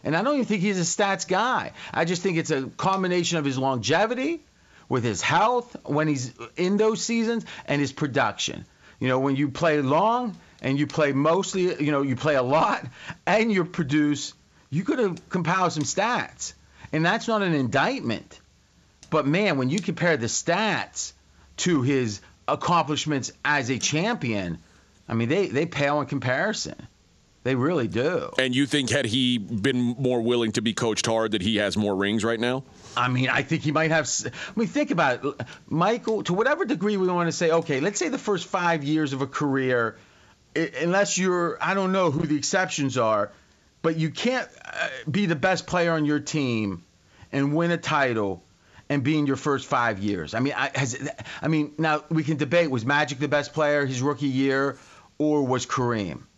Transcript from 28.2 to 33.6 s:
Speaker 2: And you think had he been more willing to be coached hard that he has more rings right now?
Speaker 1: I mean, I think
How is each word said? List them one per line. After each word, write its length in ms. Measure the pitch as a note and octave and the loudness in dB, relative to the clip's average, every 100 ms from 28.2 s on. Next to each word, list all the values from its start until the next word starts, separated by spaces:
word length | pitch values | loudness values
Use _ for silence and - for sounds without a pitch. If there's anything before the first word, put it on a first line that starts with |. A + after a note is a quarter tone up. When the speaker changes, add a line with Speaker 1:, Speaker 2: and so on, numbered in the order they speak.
| - - | -2 0
Speaker 2:
And 160 | C3 | 0
you 120 | B2+ | 2
think 240 | C#3 D3 B2 | 2 0 2
had 160 | C#3+ | 0
he 320 | B2+ B2 B2+ B2 | 0 2 2 0
been 580 | G2 A2+ C3+ B2+ A#2+ B2 | -2 0 0 2 0 0
more 240 | B2+ B2 | 0 2
willing 300 | A2+ A#2+ A2+ | 2 2 2
to 100 | G#2+ | 0
be 120 | A2+ | -2
coached 320 | - A#2+ G#2+ | 0 -2 0
hard 260 | - A2+ A2+ | 0 0 0
that 100 | G#2 | 0
he 140 | F2+ | 2
has 220 | G#2 G2+ F#2+ | 2 2 2
more 180 | G#2 | 0
rings 300 | F#2+ G2 A2 | 2 2 2
right 140 | A2 A#2 | 0 0
now? 260 | A#2+ C3 - - - - | 0 -2 -6 -20 -8 -2
Speaker 1:
I 100 | B2 | 0
mean, 220 | B2+ C3 | 2 2
I 140 | B2+ | 0
think 180 | C#3 D#3+ | 0 -2